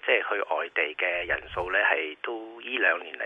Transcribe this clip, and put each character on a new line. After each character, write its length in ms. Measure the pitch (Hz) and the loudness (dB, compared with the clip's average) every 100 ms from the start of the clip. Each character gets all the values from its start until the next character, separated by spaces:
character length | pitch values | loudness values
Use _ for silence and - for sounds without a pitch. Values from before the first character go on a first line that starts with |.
即 80 | - | 4
係 160 | 117 87 | 4 4
去 120 | 104 95 | -2 0
外 160 | 78 85 | 0 0
地 80 | - 76 78 | 0 0 0
嘅 240 | 90 87 87 | 0 0 -2
人 160 | 71 - | -4 -4
數 180 | 87 90 | -4 0
呢， 60 | 95 | 2
係 340 | 104 - 78 - | 4 2 -2 -6
都 380 | - 113 113 117 | -6 -6 -8 -12
依 160 | 120 127 | -6 2
兩 240 | 92 85 | 2 2
年 140 | 85 | -2
嚟 80 | 73 | -8